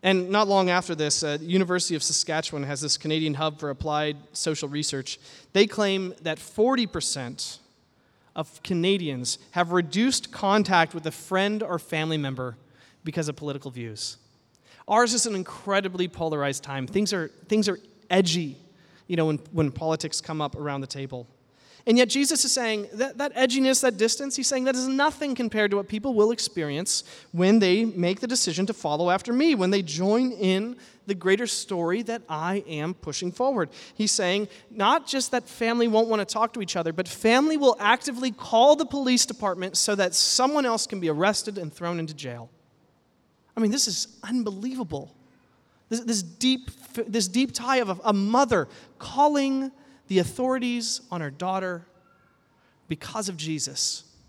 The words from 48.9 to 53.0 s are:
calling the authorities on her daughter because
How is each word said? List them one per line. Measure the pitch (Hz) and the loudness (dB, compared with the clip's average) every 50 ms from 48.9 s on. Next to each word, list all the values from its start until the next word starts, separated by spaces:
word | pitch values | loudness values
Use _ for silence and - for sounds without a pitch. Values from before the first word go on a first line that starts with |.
| _ _ | _ _
calling | - - - 262 285 302 294 285 277 269 269 269 269 269 - _ - - - _ _ _ | -16 -8 2 4 4 4 4 2 2 2 0 -2 -4 -6 -8 _ -20 -20 -20 _ _ _
the | 190 185 | 2 2
authorities | 175 175 - - 247 254 262 262 247 247 240 240 226 226 - - - _ | 2 0 -2 -2 0 0 0 0 0 -2 -2 -2 -4 -4 -6 -6 -8 _
on | 185 175 | -8 -8
her | 160 143 | -6 -8
daughter | 135 147 180 185 190 190 190 185 180 170 170 _ _ _ _ _ _ _ _ _ _ _ _ _ _ _ _ _ _ _ _ _ | -8 -6 -4 -4 -2 -2 -4 -4 -8 -8 -12 _ _ _ _ _ _ _ _ _ _ _ _ _ _ _ _ _ _ _ _ _
because | 165 151 | -10 -10